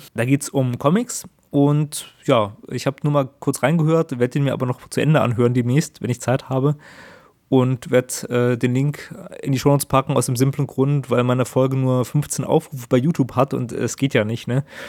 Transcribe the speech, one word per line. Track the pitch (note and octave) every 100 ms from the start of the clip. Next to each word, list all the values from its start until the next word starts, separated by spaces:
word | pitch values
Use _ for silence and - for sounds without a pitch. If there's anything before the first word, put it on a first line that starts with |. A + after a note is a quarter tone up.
| -
Da | -
geht's | A#2+ C#3 -
um | C#3 B2+ A#2+
Comics. | C#3+ G3 A#3+ - - _ _
Und | D3 C#3+ D3 D3 - - _
ja, | - B2+ G2+ A2+ -
ich | B2+ -
hab | -
nur | D3
mal | D3 C3 _
kurz | - -
reingehört, | B2+ E3+ D#3 E3 D#3+ B2
werd | A#2+
den | D3
mir | C#3
aber | A#2 B2+
noch | - -
zu | -
Ende | C3+ D#3
anhören | A2 A2 A#2+
demnächst, | B2 A#2+ C3+ - -
wenn | -
ich | D3+
Zeit | - C3 -
habe. | C3 C#3 D3 - - - - _ _ -
Und | C3 B2+ B2+ -
werd, | B2 B2 - -
äh, | B2 B2 A#2+
den | B2
Link | B2 C#3+ C#3+ - - - -
in | -
die | C3+
Shownotes | C#3+ C#3+ -
packen | C3+ C3 C3
aus | B2
dem |
simplen | A#2+ C#3 C#3 C3
Grund, | - C3+ C#3+ B2+
weil | B2
meine | B2 B2 B2
Folge | C3 C3 C3
nur | C3 B2+
fünfzehn | A#2+ D3 C#3+ -
Aufrufe | C3 D3 - C3+ A#2+
bei | B2+
YouTube | C#3+ E3 B2+ -
hat | C3+
und | B2+ A#2+
es | - A#2 -
geht | C3
ja | B2
nicht, | G#2+ A#2 -
ne? | B2+ - -